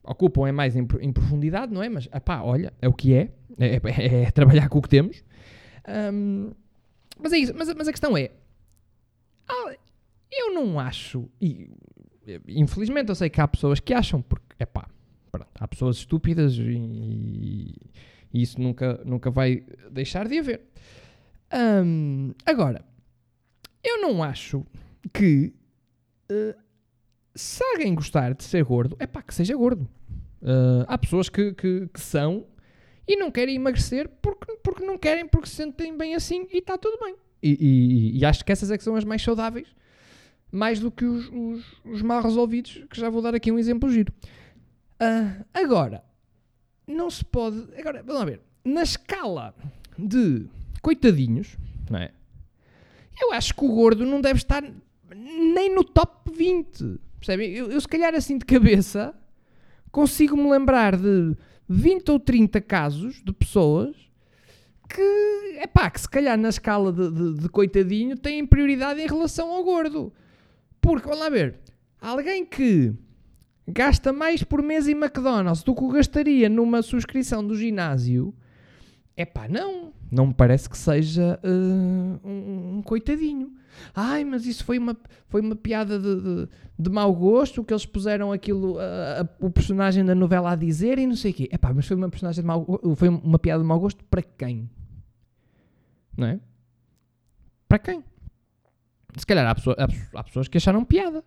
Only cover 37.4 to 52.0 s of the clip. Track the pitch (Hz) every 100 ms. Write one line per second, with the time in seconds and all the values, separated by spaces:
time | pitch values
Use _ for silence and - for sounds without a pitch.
37.4 | 147 147 151 131 123 123 110 131 143 151
38.4 | - 196 202 214 220 220 208 220 - 226
39.4 | 226 226 - _ _ _ _ - _ _
40.4 | _ 190 214 220 226 - 240 240 240 247
41.4 | 233 233 233 - - 214 220 240 226 226
42.4 | 240 233 247 - - - 226 226 233 233
43.4 | 226 233 233 240 269 233 202 - - -
44.4 | - _ _ _ _ _ 233 226 208 190
45.4 | - 359 330 214 127 98 _ _ _ _
46.4 | _ _ _ _ - 311 349 - - 247
47.4 | 226 214 240 - 311 285 233 285 180 107
48.4 | _ _ 247 302 330 - - 392 269 165
49.4 | 110 - 143 - - - 196 247 208 123
50.4 | - - - - - 320 247 160 123 120
51.4 | 202 - - - - 92